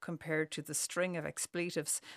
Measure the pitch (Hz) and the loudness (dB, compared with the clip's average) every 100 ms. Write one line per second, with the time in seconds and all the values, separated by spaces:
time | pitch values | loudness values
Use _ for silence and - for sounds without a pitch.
0 | - 165 160 156 156 - 147 147 - - | -4 -4 2 2 2 -2 -2 0 0 2
1 | 180 170 151 - - 175 175 170 156 - | 2 2 -2 -2 -2 0 0 0 0 -2
2 | - | -4